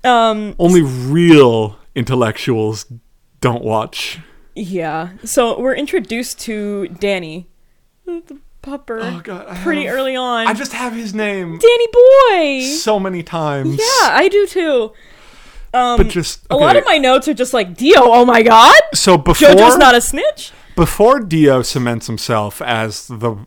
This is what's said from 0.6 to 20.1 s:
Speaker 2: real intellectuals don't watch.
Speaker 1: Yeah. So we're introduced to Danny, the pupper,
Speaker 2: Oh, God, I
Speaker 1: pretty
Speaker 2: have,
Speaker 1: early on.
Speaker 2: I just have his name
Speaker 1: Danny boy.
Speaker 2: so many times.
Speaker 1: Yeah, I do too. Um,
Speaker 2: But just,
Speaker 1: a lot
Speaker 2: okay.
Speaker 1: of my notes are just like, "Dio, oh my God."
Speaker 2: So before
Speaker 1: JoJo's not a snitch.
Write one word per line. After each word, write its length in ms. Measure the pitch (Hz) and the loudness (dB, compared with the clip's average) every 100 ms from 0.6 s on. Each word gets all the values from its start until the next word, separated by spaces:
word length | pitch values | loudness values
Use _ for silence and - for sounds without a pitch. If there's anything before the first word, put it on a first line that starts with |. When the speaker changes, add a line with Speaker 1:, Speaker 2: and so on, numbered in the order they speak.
| 175 180 | 2 2
Speaker 2:
real 960 | 143 127 123 156 175 156 127 113 107 - - | 2 -4 -4 0 6 8 6 2 -4 -8 -12
intellectuals 920 | - 117 127 113 104 - 113 107 107 - 120 _ _ _ _ | -8 -4 -2 -2 -4 -6 -4 -4 -6 -14 -20 _ _ _ _
don't 240 | 127 120 113 | -4 -2 -4
watch. 540 | 110 110 - - - - _ _ - | -4 -4 -10 -14 -14 -20 _ _ -14
Speaker 1:
Yeah. 540 | 190 185 160 156 175 190 226 | -10 -8 -8 -8 -12 -14 -4
So 340 | - 233 - | -2 0 -2
we're 160 | 247 262 | -4 -4
introduced 640 | 285 370 196 233 247 - | -4 -6 -6 -10 -10 -12
to 440 | - 214 208 202 190 | -12 -10 -8 -8 -10
Danny, 640 | 175 202 190 165 160 175 _ _ _ _ _ 359 | -8 -6 -6 -8 -16 -20 _ _ _ _ _ -14
the 320 | 339 330 285 - _ | -14 _ -20 -20 _
pupper, 360 | - 277 277 226 | -16 -16 -12 -12
Speaker 2:
Oh, 200 | 190 170 | -10 -12
God, 220 | 165 185 202 | -14 -16 -16
I 80 | 180 | -10
Speaker 1:
pretty 220 | 190 302 294 | -6 -6 -6
Speaker 2:
have, 100 | 269 | -6
Speaker 1:
early 220 | 262 262 | -6 -6
on. 280 | 254 233 226 | -6 -4 -6
Speaker 2:
I 80 | |
just 200 | 220 269 | -8 -10
have 180 | 233 247 | -10 -10
his 220 | 226 220 | -10 -10
name 440 | 208 208 196 175 165 | -8 -8 -8 -10 0
Speaker 1:
Danny 300 | 453 480 466 | 2 2 0
boy. 720 | 480 494 539 508 381 302 262 262 | 4 6 6 4 2 -2 -4 -8
Speaker 2:
so 340 | 302 226 214 | -8 -4 -4
many 240 | 190 180 | -4 -8
times. 540 | 160 165 151 139 135 139 | -10 -8 -6 -4 -4 -4
Speaker 1:
Yeah, 320 | 453 523 330 | -2 0 2
I 180 | 247 359 | 2 2
do 160 | 403 392 | 0 -2
too. 460 | 370 330 262 220 _ _ _ _ - - - - | -4 -2 -2 -4 _ _ _ _ -20 -20 -20 -6
Um, 220 | 247 247 240 | -2 0 0
Speaker 2:
But 120 | 165 | 0
just, 360 | 175 165 - _ | -2 -8 -12 _
Speaker 1:
a 80 | 269 | 0
lot 140 | 302 392 | 4 4
Speaker 2:
okay. 40 | |
Speaker 1:
of 60 | 494 | 2
my 120 | 320 | 0
notes 320 | 262 262 - | 2 0 0
are 40 | |
just 200 | 233 254 | -4 -2
like, 240 | 247 185 170 | -2 -4 -4
"Dio, 180 | 269 349 | 4 4
oh 240 | 240 233 247 | 6 4 4
my 160 | 233 | 4
God." 400 | 226 226 262 605 622 | 6 8 8 6 4
Speaker 2:
So 240 | - - 175 | -2 2 2
before 320 | 143 165 190 | 2 4 6
Speaker 1:
JoJo's 280 | 190 226 254 | 8 6 6
not 180 | 269 240 | 6 4
a 60 | |
snitch. 500 | 240 | 0